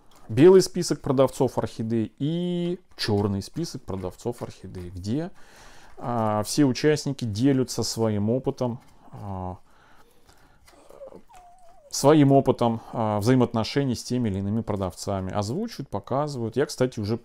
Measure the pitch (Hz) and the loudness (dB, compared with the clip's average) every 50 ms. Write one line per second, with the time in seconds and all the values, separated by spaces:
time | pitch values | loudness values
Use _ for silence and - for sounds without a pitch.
0 | _ - - - - - 110 120 151 185 190 190 180 - - 180 165 - 151 - | _ -20 -20 -20 -14 -4 4 8 8 10 10 10 6 4 -2 -6 -2 -2 -4 -4
1 | - 143 135 135 131 127 - - 139 117 - - 113 113 - - 113 110 117 113 | -2 0 2 2 2 2 2 0 0 0 0 -2 -4 -4 -6 -6 -4 -2 0 -2
2 | 107 - - - 139 151 165 175 175 175 175 175 175 175 180 - - _ - - | -2 -4 -4 -6 -4 -4 -2 -2 -2 -2 -2 -2 -2 -4 -4 -6 -10 _ -12 -8
3 | - - 107 101 104 101 98 98 - - - - 170 - - - - - 98 98 | -4 -2 0 0 0 0 -2 -4 -6 -6 -8 -8 -8 -8 -10 -12 -10 -10 -8 -8
4 | 92 90 - - - 120 120 - 120 113 - - - 95 101 92 87 87 98 90 | -8 -10 -10 -8 -8 -8 -8 -8 -12 -12 -12 -16 -18 -14 -14 -14 -14 -12 -12 -10
5 | 90 104 120 151 170 196 - - - - - - - - - - - - - - | -6 -4 -4 -4 -4 -8 -12 -16 -20 -20 -20 -20 -20 -20 -20 -20 -20 -20 -16 -10
6 | - 127 120 117 110 107 107 107 104 - - 156 147 131 120 - - 151 151 147 | -8 -4 -2 -2 0 0 0 -2 -2 -2 2 2 2 2 2 2 2 2 2 0
7 | - 143 135 - 127 110 98 107 127 143 135 131 127 - - - 110 - - 113 | -2 -6 -6 -6 -6 -6 -2 0 2 2 2 2 0 -2 -4 -6 -4 -4 -2 -2
8 | 113 113 107 101 101 110 120 131 131 139 135 - 127 120 117 135 - - - - | -2 0 0 0 0 0 -2 -2 -2 -4 -4 -4 -4 -4 -6 -8 -14 -20 -20 -20
9 | - - - 113 107 98 95 92 92 90 90 - - _ - _ _ _ - - | -20 -20 -18 -14 -12 -10 -10 -8 -8 -10 -10 -12 -18 _ -20 _ _ _ -20 -20
10 | - _ _ _ _ _ _ _ - _ _ _ _ - - - - - - - | -20 _ _ _ _ _ _ _ -20 _ _ _ _ -20 -20 -20 -20 -20 -20 -20
11 | 554 - - - - - - 719 - - - - - - - - _ - - - | -20 -20 -20 -20 -20 -20 -20 -20 -20 -20 -20 -20 -20 -20 -20 -20 _ -10 -6 2
12 | - 139 156 156 143 139 139 135 131 131 123 - 123 117 113 113 - - - 131 | 6 6 8 8 8 8 8 6 6 4 2 2 2 0 0 -2 -6 -8 -4 -2
13 | 110 107 104 104 101 123 131 127 120 113 - 113 107 - - 143 143 131 120 - | 0 0 0 2 2 4 4 4 4 2 0 -2 -4 -2 -2 -2 -2 -2 -4 -4
14 | - - 127 127 120 107 92 98 98 101 107 117 113 - 104 98 98 90 - - | -4 -4 -4 -2 -2 -2 -2 -2 -2 -2 -2 -2 -2 -4 -4 -4 -4 -6 -6 -8
15 | - 107 101 95 92 92 - 101 104 104 131 185 233 226 - - 143 - - 98 | -6 -4 -4 -4 -4 -4 -4 -4 -4 -4 -4 -6 -6 -8 -8 -12 -12 -8 -10 -10
16 | - - 123 135 151 151 143 123 117 110 - 123 147 - - - 131 127 - 117 | -6 -4 -4 -4 -4 -4 -4 -6 -6 -4 -2 -2 -2 -2 0 -2 -2 -2 0 -4
17 | 104 101 113 110 | -4 -4 -4 -4